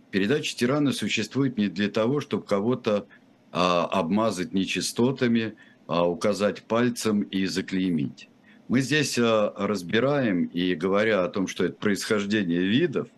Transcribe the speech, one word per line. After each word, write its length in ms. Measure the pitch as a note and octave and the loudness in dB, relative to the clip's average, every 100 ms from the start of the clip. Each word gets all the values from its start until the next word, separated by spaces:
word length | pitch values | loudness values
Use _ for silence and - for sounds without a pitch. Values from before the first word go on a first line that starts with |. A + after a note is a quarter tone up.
| - | -4
передача 440 | G2 G2+ A2+ - - | -2 0 0 -2 -2
«Тираны» 360 | A#2+ D3 C#3 | 0 2 0
существует 640 | A#2 G#2 - G#2 B2+ C#3 C3+ | 0 -2 -4 -4 -2 -2 0
не 100 | G2+ | -2
для 200 | E2+ G#2 | 0 -2
того, 320 | A2 A2+ C#3+ | 0 0 -2
чтобы 240 | C#3 G2+ - | -2 -6 0
кого-то, 640 | G2+ A2+ B2 A2+ G#2 - - _ _ - | 0 0 -2 0 -2 -4 -20 _ _ -6
а, 340 | E2 F2+ F2 D#2+ | 0 2 4 2
обмазать 680 | F#2+ E2 G#2 A2+ F2+ E2+ | 0 2 2 2 0 -2
нечистотами, 1040 | G2 F2+ F#2 E2 - B2 C3+ A#2+ A#2 A2+ - - - - | -2 0 -2 -2 0 0 2 2 2 0 -8 -20 -18 -4
а, 200 | E2+ F2 | 0 2
указать 540 | E2+ G#2+ F#2+ G2+ E2 | 2 0 2 0 -2
пальцем 580 | - A2+ B2 A#2+ A2 G#2 | -2 0 0 0 0 0
и 220 | G2+ F#2+ F#2 | 0 -2 -2
заклеймить. 840 | E2 - F#2 F#2 D#2+ C2 - - _ - - - | -2 -2 -2 0 0 -2 -8 -20 _ -20 -18 -2
Мы 140 | A#2+ | 0
здесь, 360 | B2 D3+ C#3 - | 2 0 0 2
а, 340 | A#2 A2 G#2 - | 2 4 2 -2
разбираем, 880 | G2+ G2+ E2+ A2 C3+ D3 A#2+ F2 D#2+ | -2 -2 -2 0 2 0 0 0 -2
и 300 | E2+ F2+ F2 | -2 -2 0
говоря 480 | F#2+ G2+ A2 G2+ F2 | 0 2 2 2 0
о 40 | |
том, 180 | G2+ F#2 | -2 -4
что 180 | - F2+ | -2 -4
это 100 | - | -2
происхождение 880 | G#2 F#2+ - G#2+ G2+ G#2+ F2 E2+ | -2 -2 0 0 2 0 0 0
видов, 460 | F#2+ B2 E3+ G2+ C#2+ | 2 2 2 -2 -6